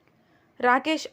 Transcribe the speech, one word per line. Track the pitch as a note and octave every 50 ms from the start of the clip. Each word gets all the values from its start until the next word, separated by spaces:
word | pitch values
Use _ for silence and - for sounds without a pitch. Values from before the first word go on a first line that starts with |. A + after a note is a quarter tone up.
| _ _ _ _ _ _ _ _ _ _ _ -
రాకేష్ | A#3+ B3 B3 C4+ C4 D#4 D#4+ D4+ - -